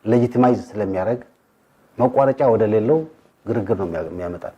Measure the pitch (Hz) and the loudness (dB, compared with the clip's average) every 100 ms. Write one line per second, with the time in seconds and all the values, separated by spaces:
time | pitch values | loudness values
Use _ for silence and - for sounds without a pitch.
0 | 107 120 123 120 127 110 - 107 101 92 | 2 2 2 2 2 2 -4 -6 -4 -2
1 | 98 123 - _ _ _ _ _ _ - | -2 -4 -8 _ _ _ _ _ _ -2
2 | 127 131 135 131 135 110 110 110 113 160 | 0 2 2 2 2 4 2 2 2 0
3 | 156 _ _ _ 104 117 95 104 90 82 | -2 _ _ _ -6 -4 -2 -4 -2 -6
4 | 80 87 87 87 - | -8 -8 -10 -10 -12